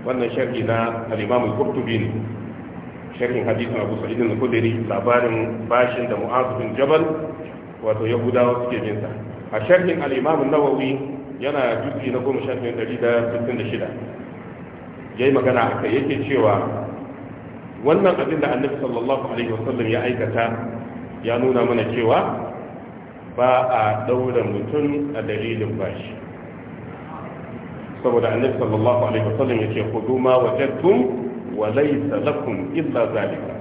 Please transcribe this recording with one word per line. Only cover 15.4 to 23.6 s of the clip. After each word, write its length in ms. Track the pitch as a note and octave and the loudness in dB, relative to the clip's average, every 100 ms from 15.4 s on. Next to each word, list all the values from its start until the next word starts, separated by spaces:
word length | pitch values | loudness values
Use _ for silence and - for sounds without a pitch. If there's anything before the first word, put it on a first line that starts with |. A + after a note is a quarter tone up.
| C3 A#2+ A#2 A2 | 4 4 2 2
akai, 160 | A2 A#2+ | 2 2
yake 260 | C#3+ C#3+ - | 2 -2 0
cewa 580 | C3 G#2+ G2 - - - - - - - - - - - - | 4 4 4 0 -4 -6 -10 -12 -12 -14 -14 -14 -16 -14 -2
wannan 320 | A#2+ F3+ F#3+ F3 | 4 6 6 4
abin 240 | C3+ D#3 | 0 2
da 160 | C#3+ B2 | 2 2
Annabi 200 | C#3 - | 0 -2
sallallahu 440 | C3 A#2+ B2 C3+ - A2+ | -2 -2 0 0 0 -2
alaihi 160 | A#2 | -2
wasallam 360 | A2 A2 B2 A2+ | -2 -2 0 2
ya 120 | A#2 | 2
aikata 420 | B2 A#2 A2 A#2 A#2 A#2 - - - - - - | 0 0 0 2 0 -2 -6 -8 -10 -12 -12 -6
ya 160 | A2 A#2+ | -2 2
nuna 240 | C3 B2 | 4 4
mana 200 | A#2 A#2 G#2+ | 4 2 2
cewa 280 | A#2+ A2+ D3+ - - - - - - - - - - - - | 2 4 4 2 -4 -8 -10 -12 -14 -14 -16 -16 -16 -10 2
ba 120 | B2+ B2+ | 4 6